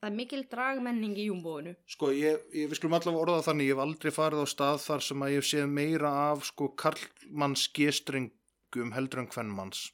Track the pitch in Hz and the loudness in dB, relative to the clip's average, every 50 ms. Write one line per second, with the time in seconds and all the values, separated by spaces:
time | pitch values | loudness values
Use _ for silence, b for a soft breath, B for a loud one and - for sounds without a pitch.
0 | - 214 208 214 254 247 294 269 269 262 - 233 254 262 269 269 247 247 240 233 | -6 -6 -6 -6 -6 -6 -6 -6 -6 -6 -4 -2 -2 0 0 -2 -2 -2 -2 -2
1 | 220 214 202 196 208 208 196 180 170 165 160 147 147 170 180 - _ _ - - | -2 -2 -2 -2 -2 -2 -2 -4 -4 -6 -6 -6 -8 -10 -12 -14 _ _ -6 0
2 | 156 139 139 139 147 151 156 151 156 - - 156 151 147 156 - - 165 160 170 | 2 2 2 4 4 4 2 2 -2 -6 -4 -4 -2 -2 -2 -2 0 2 2 2
3 | 165 175 165 160 160 165 175 165 156 - 156 151 143 135 139 135 135 147 160 156 | 2 2 0 2 2 4 2 2 2 2 2 2 4 4 4 2 2 -2 -2 -2
4 | - 156 147 - 156 156 151 151 147 139 - - 147 139 147 143 - - 156 143 | -2 -2 0 2 2 2 4 2 0 -2 0 0 2 2 2 2 0 -2 -2 -2
5 | 135 - 139 139 139 139 143 143 135 - - 147 143 143 143 143 143 151 160 160 | -2 -4 -4 -2 0 0 2 2 2 2 2 2 2 2 2 0 2 2 2 2
6 | 147 147 143 139 143 147 151 143 135 - - - 147 139 - - - 160 156 - | 2 2 2 2 2 2 2 0 -2 -8 -4 -2 -2 -2 -2 2 0 0 0 0
7 | - - _ _ - - 147 147 147 143 139 131 - - _ - 147 147 139 - | -8 -12 _ _ -20 -10 -2 0 2 2 2 2 0 -2 _ 4 4 4 4 0
8 | - - 143 135 127 113 _ _ _ _ _ _ _ _ - 127 120 120 113 127 | -2 -2 -4 -4 -4 -4 _ _ _ _ _ _ _ _ -4 -4 -4 -2 -2 -2
9 | 135 131 127 127 123 - - - 117 107 101 98 95 95 - - - - | -4 -2 -4 -6 -6 -6 -6 -6 -6 -4 -4 -6 -6 -6 -8 -8 -8 -10